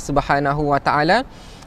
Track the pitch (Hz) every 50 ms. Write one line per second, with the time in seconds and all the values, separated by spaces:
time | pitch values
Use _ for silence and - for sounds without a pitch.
0 | - - 143 139 135 - 147 143 143 139 143 151 151 143 143 139 - 151 135 147
1 | 151 165 190 233 269 - - - - - - - -